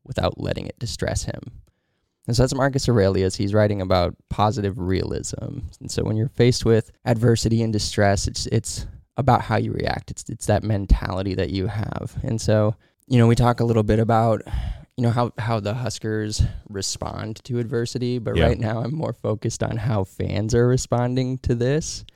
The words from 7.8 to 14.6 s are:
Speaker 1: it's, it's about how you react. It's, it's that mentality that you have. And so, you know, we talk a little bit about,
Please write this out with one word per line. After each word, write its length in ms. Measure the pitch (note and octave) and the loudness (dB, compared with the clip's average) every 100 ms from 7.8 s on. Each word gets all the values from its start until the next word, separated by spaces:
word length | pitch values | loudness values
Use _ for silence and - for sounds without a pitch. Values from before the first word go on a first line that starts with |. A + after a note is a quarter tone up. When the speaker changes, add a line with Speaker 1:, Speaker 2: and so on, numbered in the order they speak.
| - - G2+ G2+ - | -2 2 2 2 0
Speaker 1:
it's, 180 | - - | -4 -2
it's 380 | A2+ - - - - _ - | -2 -2 -8 -10 -14 _ -2
about 240 | C3 A2+ | 2 2
how 160 | - A2 | 2 -2
you 160 | A2 | -2
react. 380 | - - A#2+ - | -2 -4 -4 -8
It's, 180 | - - | -14 -12
it's 160 | - | -6
that 180 | - G#2 | 0 0
mentality 720 | G#2 G2+ G2 - F#2+ F#2 G2 F#2+ | 0 0 4 2 2 -4 -2 -2
that 120 | D#2 | -2
you 200 | F#2+ F#2 | -2 -2
have. 460 | G#2 - - - - | -4 -6 -6 -8 -6
And 160 | A#2 A2+ | -4 -2
so, 360 | - G#2+ G#2+ - _ _ - | 2 2 2 -2 _ _ 0
you 100 | B2 | 4
know, 100 | A#2 | 6
we 80 | |
talk 260 | A#2 A#2+ A#2+ | 6 4 2
a 40 | |
little 180 | A#2+ A2+ | 2 2
bit 160 | G#2+ A2 | 4 2
about, 440 | A2+ A2+ A2+ A2 - - | 4 4 4 0 -2 -4